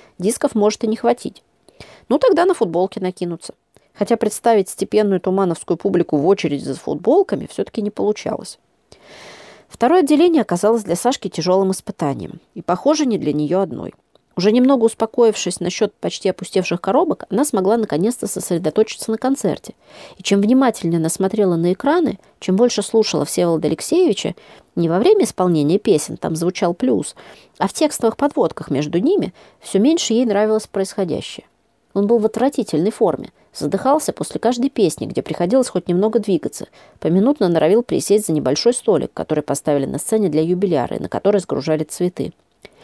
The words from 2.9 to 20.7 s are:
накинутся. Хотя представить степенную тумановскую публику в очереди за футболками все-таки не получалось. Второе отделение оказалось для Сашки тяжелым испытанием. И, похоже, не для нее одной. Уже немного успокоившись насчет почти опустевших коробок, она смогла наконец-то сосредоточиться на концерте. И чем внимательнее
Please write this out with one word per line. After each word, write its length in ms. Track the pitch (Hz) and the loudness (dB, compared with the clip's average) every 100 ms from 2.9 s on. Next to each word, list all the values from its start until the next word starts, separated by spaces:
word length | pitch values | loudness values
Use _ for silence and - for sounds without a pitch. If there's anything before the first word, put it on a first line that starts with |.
| - | -2
накинутся. 560 | 185 - 175 165 - - _ _ _ | -6 -6 -8 -8 -12 -20 _ _ _
Хотя 240 | - 202 233 | -4 0 0
представить 520 | 214 - 240 220 190 | 0 0 2 2 2
степенную 520 | - 185 208 214 185 | -4 -2 0 2 0
тумановскую 560 | 190 190 185 160 - 165 | 0 0 0 -2 -4 -4
публику 400 | 202 175 - 147 | 0 -2 0 0
в 100 | 160 | 2
очереди 360 | 196 160 143 | 2 0 -4
за 140 | 135 135 | -6 -8
футболками 720 | - 151 202 330 381 196 - | -6 -4 2 2 2 -2 -6
все-таки 320 | - 190 - | -8 -6 -6
не 80 | 208 | -6
получалось. 680 | - 196 208 - - - - _ _ _ - - - - - - - _ | -2 -2 -2 -4 -8 -10 -18 _ _ _ -20 -20 -20 -20 -20 -20 -20 _
Второе 320 | - 247 359 | -2 2 4
отделение 420 | 285 294 349 320 | 4 4 4 4
оказалось 420 | 220 175 208 233 | 2 0 2 2
для 100 | 202 | 0
Сашки 340 | 170 240 269 185 | -2 0 -2 -4
тяжелым 440 | - 165 185 190 | -4 2 2 2
испытанием. 680 | 190 - - 151 120 85 170 _ | -2 -6 -6 -4 -4 -8 -14 _
И, 80 | - | -10
похоже, 440 | - 180 277 311 277 | -4 0 2 2 2
не 120 | 202 | 0
для 140 | 143 | 0
нее 280 | 147 147 180 | -2 0 0
одной. 340 | 190 - - - _ _ _ - | -2 -6 -12 -14 _ _ _ -2
Уже 160 | 190 | 2
немного 320 | 240 254 269 | 4 4 4
успокоившись 760 | 226 - 226 - 233 208 - - | 2 0 -2 2 2 2 -4 -6
насчет 340 | 175 - 208 | -6 -2 -2
почти 340 | - - - 190 | -2 -8 -4 -4
опустевших 520 | - - 190 180 175 | -4 -4 -2 -2 -2
коробок, 440 | - 240 349 - - | 0 0 0 -2 -4
она 160 | 202 | -2
смогла 320 | 294 208 190 226 | 0 0 2 0
наконец-то 520 | 214 - 202 247 202 | 0 0 0 -2 -6
сосредоточиться 840 | - - 170 170 175 214 - - | -6 -4 -2 0 0 -2 -4 -6
на 80 | 220 | -4
концерте. 560 | 262 277 196 - - - _ - - - | -2 -2 -2 -4 -8 -20 _ -20 -20 -12
И 60 | |
чем 180 | - 202 | 0 2
внимательнее 580 | 208 262 269 | 4 4 4